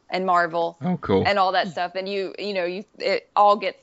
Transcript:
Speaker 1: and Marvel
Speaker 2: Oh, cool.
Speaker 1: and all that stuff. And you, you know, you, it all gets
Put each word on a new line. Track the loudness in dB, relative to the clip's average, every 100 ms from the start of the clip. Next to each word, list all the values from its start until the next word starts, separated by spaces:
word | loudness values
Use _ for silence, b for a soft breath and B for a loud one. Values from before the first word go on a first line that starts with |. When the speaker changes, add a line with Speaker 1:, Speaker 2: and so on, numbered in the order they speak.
| -8
Speaker 1:
and | -4
Marvel | 2 2 2 0 -4 -4
Speaker 2:
Oh, | -4 -4
cool. | 2 2 4
Speaker 1:
and | 2
all | 2
that | 2 -2
stuff. | -4 -6
And | -6 -6
you, | -6 -6 -6
you | -6
know, | -4
you, | -4 -6 -12 -6
it | -2 -2 -2 4
all | 4 4
gets | -2 -8